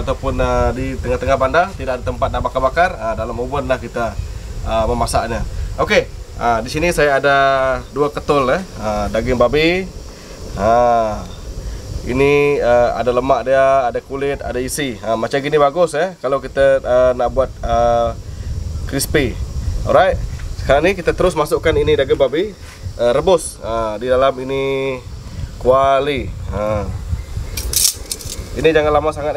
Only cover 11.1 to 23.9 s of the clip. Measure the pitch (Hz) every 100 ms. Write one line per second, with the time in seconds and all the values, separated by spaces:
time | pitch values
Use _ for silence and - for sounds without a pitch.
11.1 | 104 92 - - - - - - - -
12.1 | 123 139 143 143 143 110 120 120 - 120
13.1 | 123 131 131 117 135 135 135 131 127 -
14.1 | 135 139 139 - 120 127 135 139 104 104
15.1 | 113 113 143 139 151 143 156 170 143 185
16.1 | 175 131 139 127 139 139 135 120 123 127
17.1 | 123 120 120 127 - 117 117 120 117 117
18.1 | 113 - - - - - - - 139 -
19.1 | 160 127 92 - - - - - 127 185
20.1 | - - - - - - 139 160 196 165
21.1 | 147 180 160 143 160 165 151 147 151 135
22.1 | 151 135 147 208 185 - - - - 120
23.1 | 120 185 175 - - 107 113 113